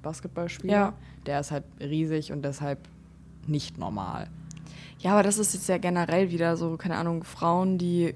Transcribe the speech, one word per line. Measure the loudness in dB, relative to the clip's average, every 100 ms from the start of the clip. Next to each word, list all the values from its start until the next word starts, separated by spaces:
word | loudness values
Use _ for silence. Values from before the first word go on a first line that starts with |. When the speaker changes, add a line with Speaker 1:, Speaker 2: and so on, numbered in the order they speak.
Speaker 1:
Basketballspieler? | -10 -8 -8 -6 -6 -4 2
Speaker 2:
Ja. | 4 2 -2 -14 -12 -4
Speaker 1:
Der | -2
ist | -2
halt | -6 -8 -10
riesig | -4 0 0 -2 -4
und | -4
deshalb | -4 -4 -4 -4 -8 -20 -20 -20 -20 -12 -2
nicht | -2 -2 -6
normal. | -6 -4 -4 -6 -8 -12 -14 -14 -14 -16 -18 -4
Speaker 2:
Ja, | 4
aber | 6
das | 6 4
ist | 2
jetzt | 0 0
ja | 0
generell | 2 2 4 4 4
wieder | 4 2 2
so, | 0 -2
keine | -2 0
Ahnung, | 0 -2
Frauen, | -4 -2 2 4 4 2
die | 2 2 2